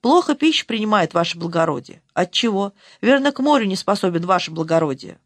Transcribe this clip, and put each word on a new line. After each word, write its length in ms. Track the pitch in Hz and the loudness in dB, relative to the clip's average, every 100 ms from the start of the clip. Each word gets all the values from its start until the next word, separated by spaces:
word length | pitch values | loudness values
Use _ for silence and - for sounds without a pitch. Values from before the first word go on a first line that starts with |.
«Плохо 340 | 240 330 339 | 4 2 2
пищу 320 | 294 311 302 - | 0 2 0 -4
принимает, 460 | 226 214 214 160 | -4 0 2 2
ваше 260 | 170 170 170 | 0 -2 -4
благородие». 640 | 170 170 165 139 135 - _ | -6 0 0 -2 -10 -20 _
«Отчего?» 580 | - 180 - 240 196 202 _ _ _ | -4 -2 0 -2 -2 -4 _ _ _
«Верно, 280 | 214 277 277 | 2 2 2
к 100 | 277 | 0
морю 260 | 269 214 214 | 2 2 2
не 100 | 185 | -4
способен, 480 | - 202 190 170 | -2 0 0 -2
ваше 260 | 175 185 - | 0 -2 -2
благородие». 680 | 160 160 165 160 131 - - | -8 0 0 0 -4 -12 -20